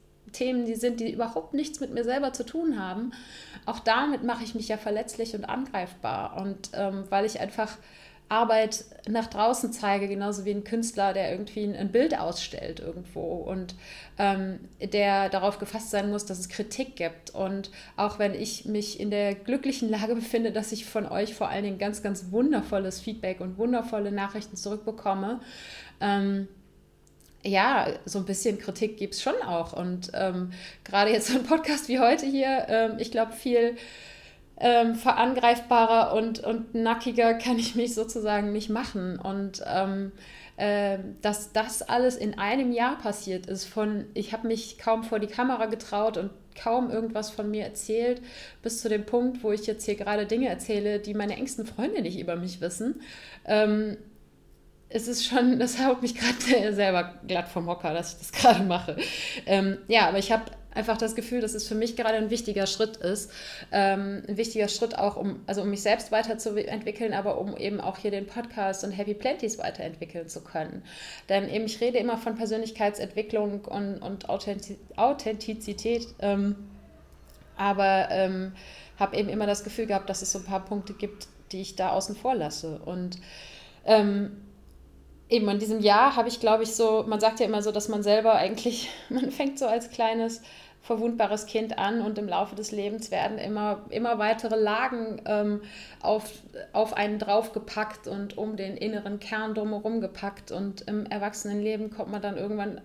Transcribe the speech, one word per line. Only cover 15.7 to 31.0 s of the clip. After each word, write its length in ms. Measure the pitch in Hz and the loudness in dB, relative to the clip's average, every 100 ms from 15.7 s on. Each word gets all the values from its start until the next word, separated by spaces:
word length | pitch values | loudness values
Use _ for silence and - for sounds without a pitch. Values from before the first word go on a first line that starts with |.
| 220 220 | -6 -2
sein 200 | 202 202 | 0 0
muss, 160 | 208 208 | -2 -4
dass 140 | 185 | -8
es 80 | 185 | -8
Kritik 480 | - 214 - 262 - | -6 -6 -4 -6 -4
gibt. 340 | 165 - - | -6 -6 -12
Und 400 | - 190 196 190 - - - | -6 -4 -4 -8 -14 -8 -2
auch 220 | 208 208 | 0 2
wenn 160 | 208 | 0
ich 300 | - 214 - | 0 -6 -6
mich 340 | - 208 208 - | -4 -2 -2 -4
in 120 | 208 | -2
der 260 | 202 202 196 | 0 0 0
glücklichen 520 | - 269 269 269 226 | -2 0 0 0 0
Lage 280 | 214 220 233 | 0 0 -2
befinde, 340 | 226 233 226 | 0 0 2
dass 220 | 220 214 | 0 -4
ich 140 | 214 - | -6 -4
von 200 | 220 202 | -4 -2
euch 280 | - 220 | 0 -2
vor 140 | - 202 | -2 -2
allen 140 | 196 | -2
Dingen 160 | 202 190 | -2 -2
ganz, 240 | 202 208 | -4 -4
ganz 300 | 208 190 180 | -4 -4 -2
wundervolles 680 | 208 277 262 - 202 190 185 | 2 4 2 0 -2 -2 -6
Feedback 400 | - 220 190 185 | -8 -6 -4 -4
und 180 | 185 185 | -6 -2
wundervolle 520 | 240 247 240 220 202 | 0 0 0 -2 -2
Nachrichten 460 | 202 202 214 214 - | -2 -4 -6 -10 -8
zurückbekomme, 840 | 202 214 220 220 202 190 196 247 - - - - - - | -6 -6 -6 -4 -2 0 -2 -6 -10 -18 -16 -16 -16 -4
ähm, 480 | 202 202 196 196 196 - - - _ _ _ _ - - | 0 2 2 0 -4 -12 -20 -20 _ _ _ _ -20 -8
ja, 420 | - 190 226 254 147 - | 2 4 6 4 2 -2
so 140 | - 196 | -4 -4
ein 60 | |
bisschen 340 | 185 190 240 202 | -2 0 0 0
Kritik 380 | - 185 220 - | -4 -2 -2 -2
gibt's 260 | 196 - | -6 -4
schon 180 | 269 466 302 | -2 -2 0
auch. 260 | 170 165 | -2 -2
Und, 380 | - 180 180 180 | -4 -4 -4 -4
ähm, 360 | - 190 180 180 180 - - | -2 0 0 -4 -8 -16 -18
gerade 300 | - 196 | 0 4